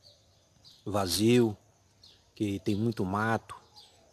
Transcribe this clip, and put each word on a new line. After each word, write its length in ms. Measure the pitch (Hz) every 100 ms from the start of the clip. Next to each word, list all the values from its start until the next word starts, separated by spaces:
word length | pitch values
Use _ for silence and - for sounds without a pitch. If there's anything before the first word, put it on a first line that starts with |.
| - _ _ _ _ _ - - 107
vazio, 720 | 101 92 87 110 123 117 104 _ _ _ _ - - _ -
que 240 | 104 98
tem 160 | - 101
muito 300 | 117 110 92
mato, 560 | 101 113 110 - - - - - _ _